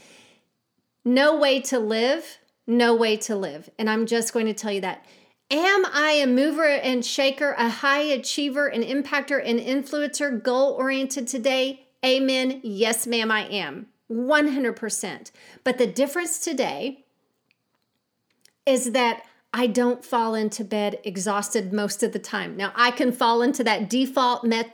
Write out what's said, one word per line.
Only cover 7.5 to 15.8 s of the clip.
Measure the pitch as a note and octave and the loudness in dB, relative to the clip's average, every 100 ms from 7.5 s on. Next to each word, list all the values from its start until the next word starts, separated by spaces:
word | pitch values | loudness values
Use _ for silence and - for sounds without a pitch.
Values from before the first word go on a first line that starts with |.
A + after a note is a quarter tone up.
| B3 | 0
a | A#3 | -2
high | A3 C#4 C#4+ | 0 0 2
achiever, | D4+ C4 - - C#4+ C4+ C#4+ | 2 -2 -2 -4 -2 0 -2
an | A#3 | -2
impactor, | A#3 C#4 C#4 C#4+ C#4 C#4 | -2 -2 -2 -4 -2 -4
an | A#3 A#3 | 0 -2
influencer, | B3 C#4 C4+ D4 D4 D4 C#4+ A3+ | -2 -4 -2 -4 -4 -2 -4 -2
goal-oriented | B3+ B3 C#4 - C4 C4+ C4+ C#4+ A#3+ | 0 2 2 0 -2 -2 -4 -4 -6
today? | C4 C4 C4 C4 C4+ _ _ B3+ | -2 0 0 0 -4 _ _ 2
Amen. | C4 C4 C4 C4 C4+ | 2 2 2 0 -4
Yes, | A#3 G3 A3 A3+ A#3+ | -8 0 0 0 -2
ma'am, | A#3 A3 | -2 0
I | G#3+ - | 0 -2
am. | G3+ D3+ C#3 G#3+ _ - | -6 -6 -8 -14 _ -8
One | A3+ B3 D4+ D4+ | -4 2 4 4
hundred | C4+ A#3+ A3+ | 0 -2 -4
percent. | G#3+ - F#3+ C3+ - - - - | -6 -6 -8 -10 -16 -20 -20 -6
But | B3+ | -4
the | B3+ | 0